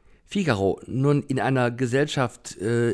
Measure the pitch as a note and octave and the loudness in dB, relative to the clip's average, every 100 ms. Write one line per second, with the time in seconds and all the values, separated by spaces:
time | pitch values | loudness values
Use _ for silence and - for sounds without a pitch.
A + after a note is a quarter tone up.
0 | _ - _ G3+ E3 G#2 F#2+ - - B2 | _ -20 _ -2 0 2 2 0 -4 0
1 | C#3 D3 - B2+ A2 C3+ A#2+ A#2+ B2+ C3 | 2 2 0 -2 0 2 0 0 0 0
2 | D3+ - A#2+ - - - G#2 A#2 A#2+ | 0 0 -4 -4 -16 -6 -2 2 2